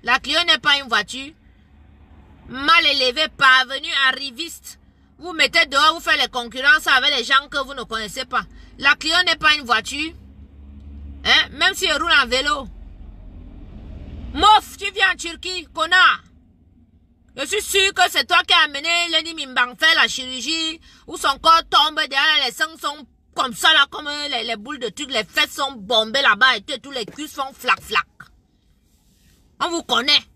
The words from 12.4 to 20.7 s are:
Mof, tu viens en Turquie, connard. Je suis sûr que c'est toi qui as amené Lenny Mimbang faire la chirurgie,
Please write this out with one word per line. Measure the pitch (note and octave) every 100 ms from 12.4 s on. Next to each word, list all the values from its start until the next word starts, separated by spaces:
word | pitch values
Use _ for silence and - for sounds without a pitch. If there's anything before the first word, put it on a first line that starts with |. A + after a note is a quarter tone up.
| D4 D4 B3 - - - - - - - - - - - - - - - -
Mof, | C4+ G4 G#4+ - -
tu | G4+
viens | F#4+ F#4+
en | F4
Turquie, | E4+ D#4+ F4+ F#4 D#4
connard. | - D#4 F4+ D4+ A3+ - _ _ _ _ _ _ _ _ _ _ -
Je | D4
suis | G4+
sûr | - G4 F#4+
que | G4 F4+
c'est | D#4+ B3
toi | F4 F4+
qui |
as | F4+
amené | D4+ C#4 D#4+ E4+ E4+
Lenny | D#4+ D#4+
Mimbang | D#4+ C#4 B3+ A#3+ B3
faire | D#4+ E4
la | A#3+
chirurgie, | - B3+ B3+ A#3+ E4 D#4+